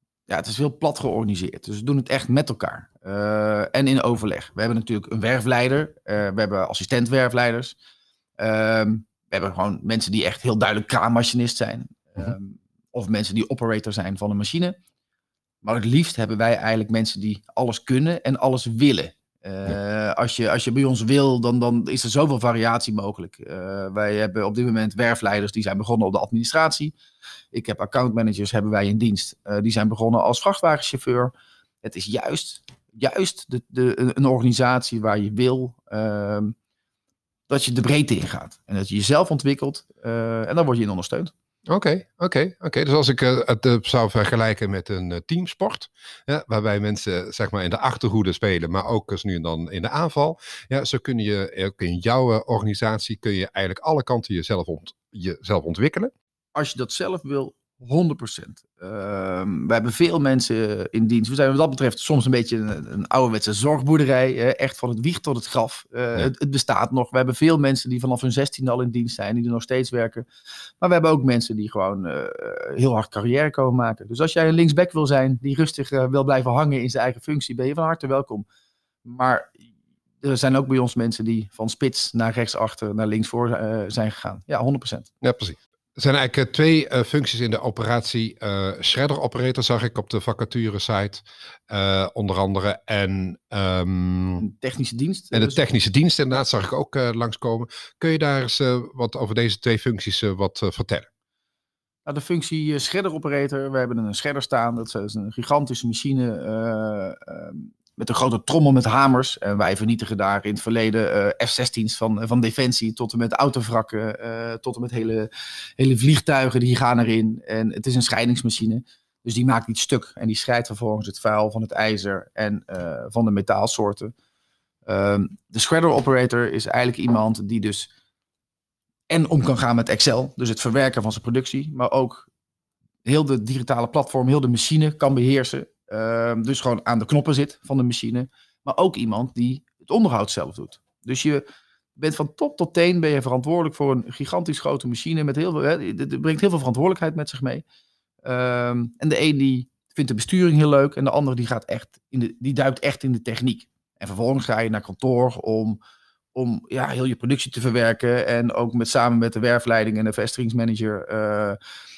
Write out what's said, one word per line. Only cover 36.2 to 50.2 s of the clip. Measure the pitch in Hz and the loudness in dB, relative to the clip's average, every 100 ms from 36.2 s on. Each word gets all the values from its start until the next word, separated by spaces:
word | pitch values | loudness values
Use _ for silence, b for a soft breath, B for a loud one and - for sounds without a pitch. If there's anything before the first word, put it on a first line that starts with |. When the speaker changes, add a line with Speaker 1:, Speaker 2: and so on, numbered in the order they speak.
| 101 104 107 - _ _ _ _ _ _ _ _ - | -4 -2 -4 -6 _ _ _ _ _ _ _ _ -4
Speaker 1:
dat | 139 | -2
je | 127 | 0
de | 123 | 0
breedte | 120 151 - 110 | 2 2 2 0
ingaat. | - - - - | -2 -8 -12 -20
En | - | -8
dat | 98 98 | -6 -2
je | |
jezelf | 101 104 151 185 | -2 4 4 4
ontwikkelt, | 143 139 139 139 - - _ | 0 0 -2 -4 -8 -16 _
eh, | 117 117 113 113 95 | -6 -4 -4 -4 0
en | |
dan | 170 | 0
word | 151 117 | 2 2
je | |
in | 104 | 0
ondersteund. | 92 - - - - _ _ | -4 -6 -6 -6 -12 _ _
Speaker 2:
Oké, | - 190 147 185 - _ | -2 0 2 0 -4 _
oké, | 180 139 180 - | -2 0 0 -4
oké. | 170 135 | -4 -2
Dus | 139 | 2
als | 151 135 | 4 4
ik, | 120 | 2
eh, | 127 123 | 2 4
het, | - 113 131 | 2 2 4
eh, | 117 | 2
zou | - 127 107 | 2 2 4
vergelijken | 113 98 113 113 98 101 | 2 2 2 2 0 -2
met | 98 - | -4 -4
een, | 92 90 | -6 -4
eh, | 87 - | -6 -4
teamsport, | 170 175 - - - - B B B | -4 -4 -4 -4 -4 -12 B B B
ja, | - 147 - | -4 -4 -2
waarbij | 110 107 101 | 0 0 0
mensen, | 104 101 101 90 92 | 0 -2 -4 -4 -4
zeg | - 98 | -6 -4
maar, | 101 | -2
in | 90 | -2
de | - | -2
achterhoede | 131 - 117 110 92 | -2 0 0 2 0
spelen, | - 104 87 82 | 0 0 0 -2
maar | 95 101 | -4 -2
ook | 113 - | -4 -4
eens | 95 | -6
nu | 101 | -4
en | 87 | -4
dan | 82 82 82 | -4 -6 -6
in | 95 | -6
de | 107 | -4
aanval, | 147 170 147 | -4 -2 0